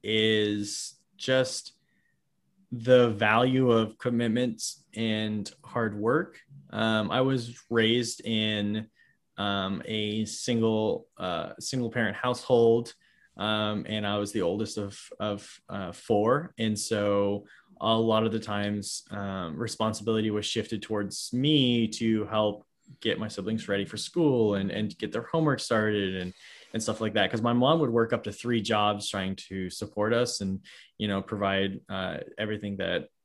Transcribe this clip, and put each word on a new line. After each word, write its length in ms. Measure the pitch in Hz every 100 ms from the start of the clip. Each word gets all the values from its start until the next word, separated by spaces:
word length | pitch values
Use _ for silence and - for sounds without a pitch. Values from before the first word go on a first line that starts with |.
is 920 | 107 110 110 107 104 104 101 - - - _ _
just 580 | - 131 127 - - _ _ _ _ _ _ _ _ _ _
the 360 | 123 113 127 120
value 600 | 104 107 110 127 131 127
of 260 | 113 110 -
commitment 640 | 127 117 120 113 127 117 - - _
and 560 | 110 113 107 110 107 98 -
hard 340 | - 120 113 104
work. 420 | 110 147 - - _ - -
Um, 380 | 107 110 110 104
I 120 | 120
was 360 | 131 131 117 120 _
raised 500 | 117 113 120 117 - -
in, 600 | 110 107 107 104 107 110 _ _ _ _ -
um, 440 | 101 101 95 92 -
a 400 | 110 107 107 110
single, 800 | - - 117 113 110 110 - - -
uh, 360 | 92 82 80 -
single 300 | - 131 117
parent 280 | 123 110 104
household, 760 | 127 123 - 120 117 113 117 - _ _ _ -
um, 480 | 104 107 107 107 -
and 180 | 107 104
I 120 | 104
was 160 | 104
the 80 | 110
oldest 360 | 85 101 107 -
of, 220 | 101 101 - -
of, 280 | 104 104 - - -
uh, 240 | 95 90
four. 600 | - - 104 107 139 170 -
And 200 | 113 104
so 680 | - 107 104 101 101 101 - - _ -
a 160 | 113 113
lot 300 | 113 110 110
of 80 |
the 60 | 110
times, 640 | 107 101 104 104 101 - -
um, 440 | 101 101 95 87 76
responsibility 760 | 113 - 110 107 104 110 107
was 140 | 104 104
shifted 360 | 113 104 107
towards 500 | - 107 101 - -
me 560 | 123 143 151 127 120 110
to 360 | - 113 110 101
help 400 | 107 107 104 _ _ _ -
get 180 | 113 -
my 80 | 110
siblings 400 | - 95 110 107
ready 180 | 101 98
for 120 | 110
school 580 | - 175 156 127 107 101
and, 160 | 98
and 260 | - 107 -
get 140 | 107
their 160 | - -
homework 280 | 165 156 123
started 560 | - 113 110 104 98 92
and, 180 | 90 - - - -
and 80 | 113
stuff 200 | 110 107
like 120 | 110
that. 160 | 107 95
'Cause 120 | 117
my 120 | 117
mom 260 | 120 127 165
would 80 | 139
work 240 | 117 113
up 100 | 117
to 80 | -
three 300 | 101 120 117
jobs 480 | 101 107 104 101 -
trying 260 | 98 95 95
to 340 | - 95 90
support 440 | - 101 - 104
us 280 | 117 120 -
and, 200 | 98 95 - - - _
you 100 | 104
know, 120 | 98
provide, 600 | 95 104 98 98 98 95 -
uh, 300 | 95 92 76 - -
everything 400 | 107 107 104 98
that 320 | 87 87 - _